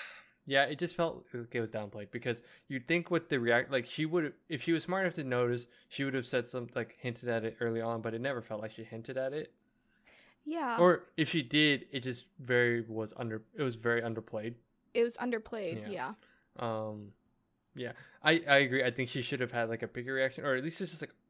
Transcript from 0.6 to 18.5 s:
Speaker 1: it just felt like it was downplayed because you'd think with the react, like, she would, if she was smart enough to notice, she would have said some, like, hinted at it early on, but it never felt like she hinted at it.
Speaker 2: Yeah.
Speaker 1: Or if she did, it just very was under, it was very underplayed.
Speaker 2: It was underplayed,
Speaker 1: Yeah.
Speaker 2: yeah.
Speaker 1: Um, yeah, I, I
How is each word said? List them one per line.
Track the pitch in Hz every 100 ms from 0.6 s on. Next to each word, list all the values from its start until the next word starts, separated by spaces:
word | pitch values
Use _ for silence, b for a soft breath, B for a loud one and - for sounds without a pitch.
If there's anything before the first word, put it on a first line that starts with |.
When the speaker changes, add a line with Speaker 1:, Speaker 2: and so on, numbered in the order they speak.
| 139
Speaker 1:
it | 147
just | 170 -
felt | 165 - -
like | 120 117
it | 123
was | 113
downplayed | 113 104 107 101
because | 120 123 117 b b _
you'd | 131 123
think | 170 170
with | 170 165
the | 143
react, | 117 117 -
like, | 135 117
she | - 156
would, | 175 147 - _
if | 156
she | -
was | 165
smart | - 190 185
enough | 165
to |
notice, | 131 123 120 120 120 b b
she | -
would | 139
have | 131 120
said | 127 120
some, | 127 120 127
like, | 113 -
hinted | 127 117 120
at | 113 110
it | -
early | 117 113
on, | 113 117
but | 110
it | 113
never | 135 123
felt | 110 107
like | 110 -
she |
hinted | 110 113 113 131
at | 135
it. | 147 - _ _ _ _ b b b b b 294
Speaker 2:
Yeah. | 330 262 226
Speaker 1:
Or | 175 165 - -
if | 151
she | 165
did, | 120 147 151 139 -
it | 139
just | 123 120 - -
very | 127 123 120 117
was | 113 110 110 -
under, | 117 110 - 220
it |
was | 135 113
very | 117 117
underplayed. | 117 110 - 110 110 120 _ _ _
Speaker 2:
It | -
was | 233 -
underplayed, | 247 226 220 226 185 - 208
Speaker 1:
Yeah. | 180 131 220 b b b -
Speaker 2:
yeah. | 117 110 110
Speaker 1:
Um, | 107 101 - _ _ _ _ _ -
yeah, | 120 - B B
I, | 147 165
I | 156